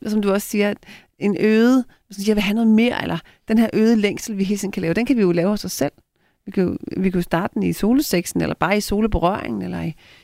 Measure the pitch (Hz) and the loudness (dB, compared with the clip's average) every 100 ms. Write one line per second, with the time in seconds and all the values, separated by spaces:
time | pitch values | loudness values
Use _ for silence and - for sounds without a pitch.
0 | 214 214 202 196 - 208 202 202 - - | -4 0 2 0 0 -2 0 -2 -12 -20
1 | _ - 202 196 214 220 233 262 240 _ | _ -6 -2 0 2 4 6 4 0 _
2 | - 196 202 208 196 214 226 220 240 - | -18 -6 -2 0 0 2 4 4 4 0
3 | - 165 - _ - 220 226 - 220 226 | -4 -6 -8 _ -2 0 2 2 4 4
4 | 202 - - 202 190 202 190 196 165 175 | 2 -2 -8 -4 -2 -2 -4 -4 -2 0
5 | 240 247 185 170 180 208 - - 135 - | 0 2 2 2 0 -2 -4 -4 -6 -6
6 | _ _ _ _ - 196 180 - - - | _ _ _ _ -8 -2 -2 -2 -6 -2
7 | 190 180 170 170 180 - 180 170 202 262 | 0 0 -2 -2 -2 -2 -2 0 2 2
8 | 208 175 - 175 165 - 160 208 - 208 | 2 -2 -2 -2 -2 -2 0 0 -2 -2
9 | 220 185 170 208 - 202 185 180 165 - | 0 0 0 -2 -6 -8 -6 -6 -8 -10
10 | _ - | _ -20